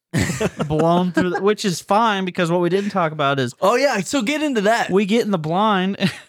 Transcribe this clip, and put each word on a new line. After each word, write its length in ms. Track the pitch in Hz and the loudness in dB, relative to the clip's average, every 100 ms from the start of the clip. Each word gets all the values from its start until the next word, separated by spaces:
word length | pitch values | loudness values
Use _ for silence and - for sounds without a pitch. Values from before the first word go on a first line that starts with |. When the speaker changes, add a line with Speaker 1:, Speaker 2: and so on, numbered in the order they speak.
| _ | _
Speaker 1:
<laughs> 540 | 135 160 135 214 - 147 | -2 -2 -2 -4 -4 -4
blown 440 | 156 165 175 180 | 0 2 2 2
through, 200 | - 185 | 0 0
the, 100 | 175 | 0
which 240 | 190 214 208 | 0 0 -2
is 160 | 165 | -4
fine 440 | - 202 233 196 185 | 0 2 2 0 -2
because 260 | 175 170 | -2 0
what 100 | 175 | 2
we 80 | 175 | 2
didn't 220 | 190 202 | 0 -2
talk 200 | 196 165 | -2 -2
about 280 | 151 139 139 | 0 0 0
is 160 | 123 - | -2 0
Speaker 2:
Oh, 120 | 190 247 | 0 2
yeah. 240 | 277 220 | 2 0
So 200 | 175 285 | -2 -2
get 220 | 214 302 | -2 -2
into 180 | 302 240 | 0 0
that. 300 | 196 226 180 | 2 2 2
Speaker 1:
we 140 | 180 208 | 0 2
get 160 | 226 214 | 0 0
in 60 | |
the 80 | 190 | -2
blind 580 | 156 175 220 190 185 196 196 - | -2 0 0 0 -2 -2 -4 -4